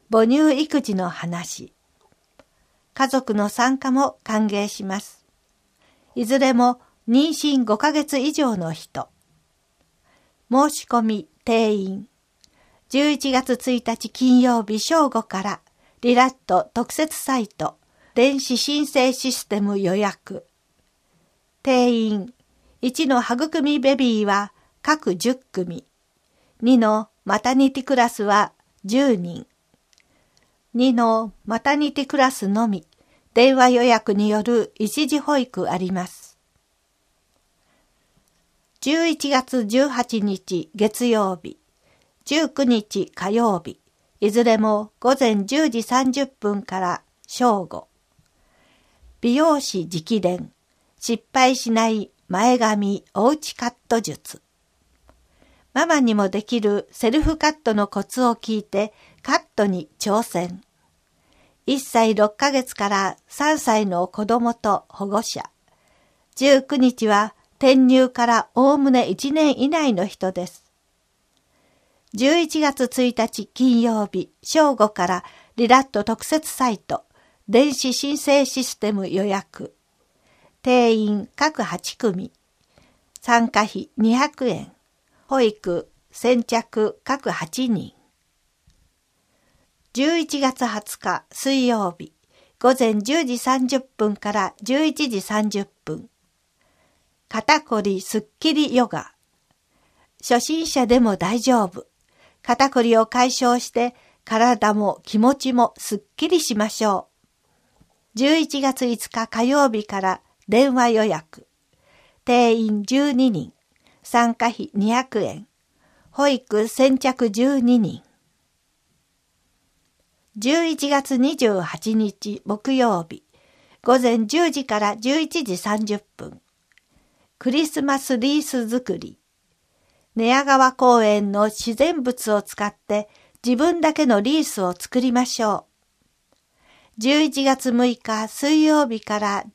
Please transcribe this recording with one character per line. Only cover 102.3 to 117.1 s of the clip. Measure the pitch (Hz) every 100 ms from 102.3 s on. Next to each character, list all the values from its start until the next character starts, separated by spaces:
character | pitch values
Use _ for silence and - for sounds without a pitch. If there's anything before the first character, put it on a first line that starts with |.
| _
肩 | - 240 269
こ | 262
り | 233 220
を | 220
解 | 247 254
消 | - 247 240
し | -
て、 | 233 240 - _ _ -
体 | 220 240 233 214 208
も | 202 -
気 | - 214
持 | 240
ち | 277 262
も | 247 233 -
す | - 208
っ | _ -
き | 311
り | 349
し | -
ま | 214 214
し | - 214
ょ | 190 - _ _ _ _ _ _ _ _ _ _
う。 | 214
十 | 277 320
一 | 294 285
月 | 269 262 247
五 | 226 -
日 | 226 226
火 | 226
曜 | 240 285 277
日 | 220 208
か | 196
ら | 190 185 _ _ -
電 | 214 277 254
話 | 240
予 | 220
約。 | 214 156 - - _ _ _ _ _ _ _ _ -
定 | 247 233
員 | 226 220 208
十 | 196 262 294
二 | 247 262
人。 | 180 123 _ _ _ _ _
参 | - 240 233 233
加 | 233
費 | 226 - 202
二 | 214
百 | 240 262 214
円。 | 139 151 214 _ _ _ _ _ _
保 | - 285
育 | 254 - 208 226
先 | - 269 262
着 | 262